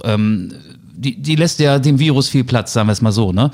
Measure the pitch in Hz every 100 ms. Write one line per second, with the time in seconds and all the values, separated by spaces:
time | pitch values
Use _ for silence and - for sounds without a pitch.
0 | 113 107 107 104 90 - - - - 82
1 | 135 - 143 156 165 - 143 139 139 139
2 | 156 139 131 139 123 120 - 117 107 101
3 | 113 104 101 92 135